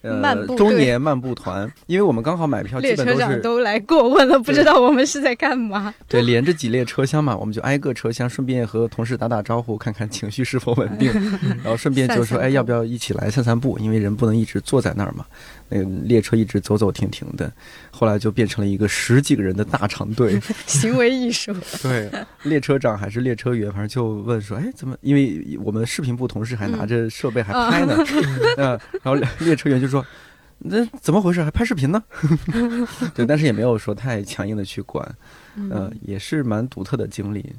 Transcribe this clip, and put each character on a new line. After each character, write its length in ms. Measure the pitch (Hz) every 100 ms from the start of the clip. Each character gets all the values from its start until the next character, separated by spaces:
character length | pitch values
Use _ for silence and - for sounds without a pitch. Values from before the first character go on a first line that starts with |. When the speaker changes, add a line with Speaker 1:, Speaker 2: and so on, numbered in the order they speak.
Speaker 1:
嗯。 100 | -
Speaker 2:
呃， 100 | -
Speaker 1:
漫 180 | 285 233 107
步 100 | 254
队。 20 |
Speaker 2:
中 200 | 208 208
年 240 | 131 123
漫 180 | 151 135
步 140 | 127
团， 360 | 120 - 95 107 - -
因 120 | 180
为 60 |
我 80 | 202
们 120 | 117
刚 140 | 123 175
好 80 | 160
买 180 | 117
票 160 | 95 127
基 160 | 262 214
本 20 |
都 60 |
是 140 | 233 247
Speaker 1:
列 80 | 240
车 80 |
长 80 | 123
都 180 | 233 233
来 200 | 233 214
过 280 | 208 320 240
问 200 | 294 269
了， 80 | 277
Speaker 2:
对。 60 |
Speaker 1:
不 100 | 240
知 100 | 285
道 160 | 302 277
我 120 | 247
们 140 | 269 269
是 140 | 285
在 160 | 269 240
干 220 | 302 254
嘛。 360 | 226 196 202 - -
Speaker 2:
对， 140 | 120
连 240 | 120 117 143
着 80 |
几 160 | 165 120
列 160 | 123 120
车 180 | -
厢 180 | 131 156
嘛， 140 | 147 101
我 80 |
们 80 | 107
就 80 | 107
挨 140 | - 143
个 140 | 143
车 180 | 123 113
厢， 180 | 117 123
顺 160 | - 131
便 200 | 127 117
和 220 | 113 117
同 160 | - 113
事 120 | 127
打 100 | 117
打 140 | 117
招 180 | 101 120
呼， 160 | 117 104
看 160 | 117
看 160 | 101 104
情 220 | - 107
绪 140 | 107
是 160 | 127 131
否 140 | 123 123
稳 220 | - 208
定， 120 | 135 214 202 196
Speaker 1:
<laughs> 220 | 139 120
Speaker 2:
然 40 | 117
后 100 | 113
顺 180 | 151
便 140 | 135 127
就 160 | 123
说： 0 |
Speaker 1:
散 40 | 113
散 100 | 113
步。 60 | 131
Speaker 2:
“哎， 40 |
要 140 | 139
不 80 | 120
要 140 | 117 117
一 100 | 120
起 180 | - -
来 140 | 104
散 140 | 107
散 160 | 120 117
步？” 180 | 131 104
因 80 | 110
为 80 | 110
人 180 | 101 107
不 100 | 117
能 120 | 113
一 80 | 110
直 160 | 101
坐 180 | - 135
在 140 | 95 80
那 80 |
儿 80 | 101
嘛， 120 | - - - - - -
那 120 | 104
个 40 | 95 92
列 180 | 82 117
车 160 | - 117
一 80 | 107
直 160 | 104
走 160 | - 107
走 140 | 101
停 180 | - 98
停 180 | - - -
的， 160 | 80 - - - -
后 140 | - 113
来 100 | 104
就 120 | 107
变 160 | 104 107
成 160 | -
了 60 | 101
一 80 | 98
个 100 | 104
十 320 | - - 123
几 160 | 143 139
个 60 |
人 120 | 95
的 120 | 92 107
大 220 | - 101
长 220 | - -
队。 260 | 110 117 95 -
Speaker 1:
<laughs> 100 | 220 -
行 280 | 143 220 254
为 140 | 240
艺 200 | 262 247
术。 220 | 233 - 185 - -
Speaker 2:
对， 280 | 131 123 104 208 - -
列 180 | 143 151
车 160 | 131 139
长 200 | 127 104
还 120 | 101
是 120 | 113
列 140 | 127 113
车 180 | 123
员， 160 | 120 104
反 80 | 98
正 100 | 104
就 180 | 127 113 107
问 180 | 104 117
说 160 | 101 107
：“哎， 100 | 208 -
怎 120 | 131
么？” 80 | 123
因 140 | - 143
为 440 | 135 80 - 71
我 80 | 104
们 140 | 107 113
视 180 | -
频 120 | 135 120
部 120 | 127
同 180 | 107 110
事 100 | 120
还 120 | 101
拿 180 | 220 104
着 240 | 120 113
设 220 | - 135
备 100 | 120
还 100 | 107
拍 320 | 254 233 233
呢， 120 | 269 302
Speaker 1:
嗯。 420 | 294 294 - 131 466 480
Speaker 2:
<laughs> 0 |
呃， 240 | 135 120 - 381
然 120 | 131
后 20 | 139 127 -
列 160 | 165 151
车 140 | 151
员 100 | 131
就 80 | 131
说 160 | 139 131 - - _ _ _
：“那 240 | 170 202 233 262
怎 140 | -
么 80 | 175
回 100 | 185
事？ 100 | 175
还 100 | 151
拍 120 | 190
视 100 | 233 190
频 160 | 135
呢？” 120 | 208 - - 147 160 - 226 240 233
<laughs> 360 | 240 - 170
对， 120 | - 120
但 120 | 151
是 80 | 151
也 60 |
没 100 | 104
有 160 | 120 113
说 160 | -
太 280 | 101 127 110
强 240 | 98 - 101
硬 100 | 107
的 80 | 98
去 160 | -
管， 260 | 98 - - - - - - 208
Speaker 1:
嗯。 140 | 202
Speaker 2:
呃， 220 | 185 98 -
也 160 | - 98
是 260 | - 156
蛮 240 | 127 107 127
独 160 | -
特 140 | 95 123
的 100 | 104
经 260 | - 101
历。 120 | 104 -